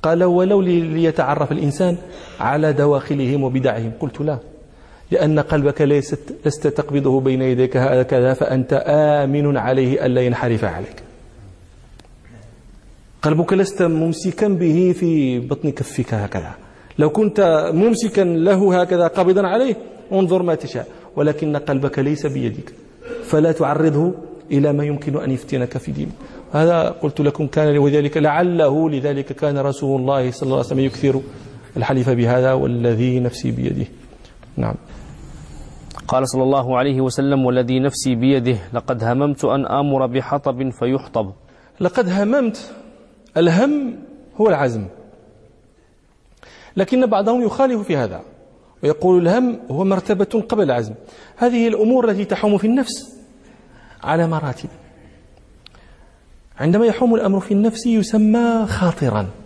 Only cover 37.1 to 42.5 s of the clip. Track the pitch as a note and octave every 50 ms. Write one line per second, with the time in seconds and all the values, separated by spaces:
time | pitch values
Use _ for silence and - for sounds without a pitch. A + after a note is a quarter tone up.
37.1 | B2 - C#3 C#3 C#3 C3+ C3 B2 B2 B2+ B2+ A#2 B2+ B2+ C3 C#3 C3 - - C3
38.1 | B2+ A#2 A#2+ C3 C#3 C3 A#2+ B2 B2 G#2 F2+ E2+ B2 A#2+ - - B2+ A#2 A2 A2+
39.1 | A#2+ C3 C#3+ D3 C#3+ - - B2+ A#2+ C#3 C3+ - A2 C#3 C#3+ D3 C#3 C3+ C3 B2
40.1 | A#2+ C3 B2+ - - C#3+ - C#3+ B2 B2 C3+ C3 A#2+ - - B2 C3 C3+ - -
41.1 | - A#2 G#2+ F#2+ F#2+ - - - - _ _ - _ _ F#3+ F3+ - - A#3+ F3+
42.1 | F3+ G3 G3+ G#3 B3 C#4+ B3+ A3+